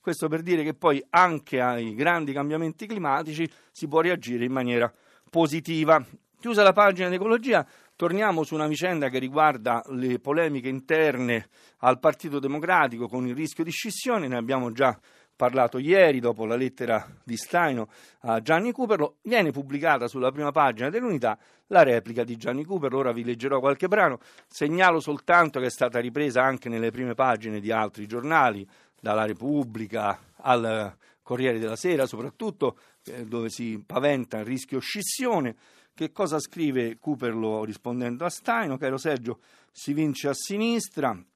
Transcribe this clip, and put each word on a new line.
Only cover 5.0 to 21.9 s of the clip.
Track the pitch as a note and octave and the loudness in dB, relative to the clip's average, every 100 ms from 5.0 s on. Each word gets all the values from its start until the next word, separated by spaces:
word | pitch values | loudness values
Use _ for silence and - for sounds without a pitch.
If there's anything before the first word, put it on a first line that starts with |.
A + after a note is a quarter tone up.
| _ _ _ | _ _ _
positiva. | E3 D#3+ D#3+ D#3+ E3 D3+ D#3 B2 - _ _ | 0 2 0 -4 -2 6 6 4 -18 _ _
Chiusa | A#3+ G#3+ | -2 6
la | G3+ | 6
pagina | F#3+ G#3 F#3 F3+ | 8 6 6 -2
di | F#3 | -2
ecologia, | G3+ A#3 B3 G#3 - - _ | 2 0 4 2 2 -10 _
torniamo | _ E3+ F#3 G#3+ E3 | _ -2 2 2 0
su | D3+ | -2
una | D#3 D3+ | -2 -2
vicenda | D3+ F3+ E3+ C3+ | -2 -2 -2 -2
che | B2+ | -2
riguarda | B2+ C#3+ D#3 C3 A2 A#2 A2+ | -2 4 4 4 0 -2 -2
le | C3 B2+ A#2+ | -4 -2 -2
polemiche | B2+ D3+ E3 C#3 B2 | -2 0 0 -2 -4
interne | C3 C3 D#3 D#3 B2+ B2 A#2 - _ _ _ | -8 -2 2 2 2 0 -2 -4 _ _ _
al | B2 B2+ | 2 4
Partito | D#3+ D3 E3 C#3+ | 2 0 -4 -4
Democratico | C3 C#3+ E3+ F3+ C#3+ A#2 A#2 | -4 -4 2 2 2 0 -6
con | B2+ B2+ | -4 -6
il | |
rischio | B2 D#3 - | -4 -8 -6
di | E3 | -6
scissione. | - A3+ - C4 A3+ C#3+ | -6 -8 -8 -2 -2 -2
Ne | B2 | -4
abbiamo | A#2 C3 B2 | -2 -2 -2
già | A2+ C3+ A#2 _ _ _ _ | 2 2 2 _ _ _ _
parlato | B2 C3 A#2+ B2+ | 0 2 0 0
ieri | C#3+ F#3+ F3 C3 | 2 6 6 6
dopo | A#2+ G#2+ A2 | 0 -2 -2
la | A#2+ | -2
lettera | C3 B2 A#2+ A2 - - | -2 -4 -2 -2 -2 -20
di | - A#2 | -12 -10
Staino | - F3 E3 B2+ G#2+ - - _ | -2 0 2 0 -6 -12 -20 _
a | A#2+ A2+ | -2 -2
Gianni | A2 D#3+ A3+ | 2 2 2
Cuperlo. | A#3+ B3 G3+ D3 _ | -4 0 2 0 _
Viene | - A#3 E3+ | -2 2 2
pubblicata | C3+ C#3 C#3+ D#3+ C#3+ A#2+ | -2 -6 -2 2 2 0
sulla | C3+ B2+ | -2 -2
prima | C#3 D3 | 0 -2
pagina | C#3+ C#3+ A2 B2+ | 2 2 2 -4
dell'Unità | G3+ B3 D#3+ A#2 G#2+ _ _ _ | -4 -4 -2 -2 -2 _ _ _
la | F#3+ | 6
replica | D3 | 8